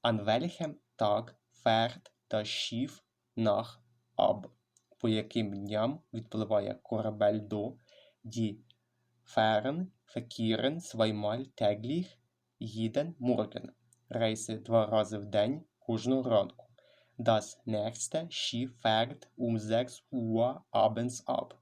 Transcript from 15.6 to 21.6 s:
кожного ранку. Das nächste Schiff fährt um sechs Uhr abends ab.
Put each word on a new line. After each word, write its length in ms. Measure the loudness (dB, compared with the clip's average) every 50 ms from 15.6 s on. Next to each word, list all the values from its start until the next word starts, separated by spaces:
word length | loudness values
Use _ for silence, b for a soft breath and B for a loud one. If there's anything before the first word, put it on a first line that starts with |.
| -8 _ _ _
кожного 500 | _ -4 -4 -2 0 0 0 0 2 4
ранку. 420 | 2 2 2 0 -8 -18 -20 _ _ b b b b b b b b
Das 400 | -2 2 2 2 2 2 -4 -16 _ _
nächste 640 | -4 -2 -2 -2 -4 -6 -8 -8 -4 -4 -4 -4 -4
Schiff 400 | -6 -6 -6 -4 -4 -4 -4 -6 -8 _
fährt 480 | 0 2 4 4 2 0 -4 -16 -18 _ _
um 220 | -4 -2 0 0
sechs 460 | -2 0 2 2 2 0 -2 -8 -18 _ _
Uhr 520 | -6 -4 -2 0 2 2 2 0 0 -4 _ _
abends 560 | 2 4 4 4 4 0 -4 -4 -4 -6 -4
ab. 260 | -2 -2 -2 -4 -6 -16 _